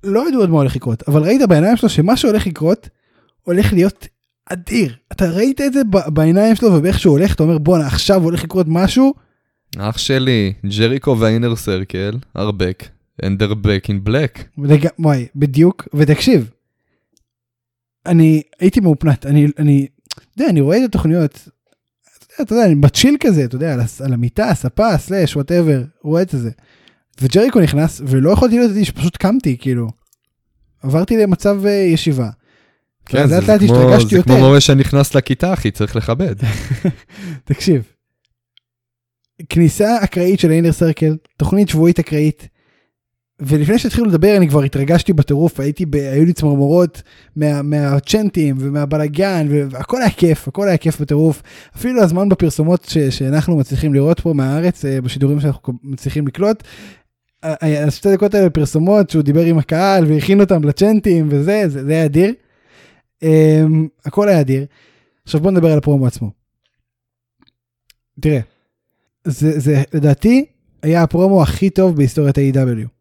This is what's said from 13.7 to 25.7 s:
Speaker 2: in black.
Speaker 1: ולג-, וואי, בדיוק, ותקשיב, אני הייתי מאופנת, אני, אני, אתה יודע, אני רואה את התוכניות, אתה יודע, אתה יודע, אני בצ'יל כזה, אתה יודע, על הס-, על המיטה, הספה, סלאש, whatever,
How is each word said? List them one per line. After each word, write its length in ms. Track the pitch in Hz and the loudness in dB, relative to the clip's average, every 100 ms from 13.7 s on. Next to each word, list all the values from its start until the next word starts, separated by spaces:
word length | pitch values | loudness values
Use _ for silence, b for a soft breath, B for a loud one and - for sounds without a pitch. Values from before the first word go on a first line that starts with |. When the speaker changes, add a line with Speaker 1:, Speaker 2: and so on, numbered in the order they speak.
| 98 - | -2 -4
Speaker 2:
in 200 | 101 98 | -6 -2
black. 300 | 127 147 - - - | -2 -4 -8 -20 -8
Speaker 1:
ולג-, 300 | 143 151 165 - | 2 2 2 -2
וואי, 260 | 160 139 120 143 | -2 -2 -4 -4
בדיוק, 520 | 147 131 170 - - | -2 2 2 2 -8
ותקשיב, 560 | 147 147 156 - 214 113 _ _ _ _ _ _ _ _ _ _ _ _ _ _ _ - | -2 2 2 2 0 0 _ _ _ _ _ _ _ _ _ _ _ _ _ _ _ -2
אני 360 | 170 160 156 - _ | 4 4 2 -2 _
הייתי 200 | 180 247 | 0 2
מאופנת, 460 | 190 147 160 131 135 | 0 0 0 -2 0
אני, 220 | 147 147 143 | 2 2 0
אני, 280 | 151 139 139 _ _ | 2 2 0 _ _
אתה 80 | - _ - | -20 _ -4
יודע, 80 | 294 | 0
אני 120 | 170 | 2
רואה 160 | 139 202 | 2 0
את 60 | |
התוכניות, 480 | 254 - 160 170 151 | 0 -2 0 0 -2
אתה 140 | - - _ _ _ _ _ _ _ _ | -6 -20 _ _ _ _ _ _ _ _
יודע, 100 | - | -10
אתה 100 | 254 | -4
יודע, 120 | 226 214 | 0 2
אני 100 | 147 | 4
בצ'יל 400 | 143 - 262 285 | 2 4 2 2
כזה, 260 | 262 170 127 | 2 0 0
אתה 100 | 127 | -4
יודע, 180 | 160 | -4
על 60 | 127 | -4
הס-, 220 | 117 - | -6 -6
על 120 | 135 | -6
המיטה, 360 | 123 120 - 220 | -2 -4 -2 -2
הספה, 480 | 165 - - 226 160 | -2 -4 -2 0 0
סלאש, 400 | - 190 160 147 | -2 -2 -2 -2
whatever, 640 | 139 175 165 | -2 0 2